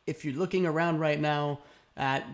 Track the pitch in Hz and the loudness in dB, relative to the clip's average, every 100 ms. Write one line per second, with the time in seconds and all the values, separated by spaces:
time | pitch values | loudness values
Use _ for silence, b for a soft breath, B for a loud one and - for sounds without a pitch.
0 | - - 151 135 180 185 175 156 170 156 | -8 -6 -4 -2 0 2 2 2 2 2
1 | 156 147 151 147 147 143 B B B - | 2 2 2 2 0 -4 B B B -4
2 | 139 135 - | -2 -2 -4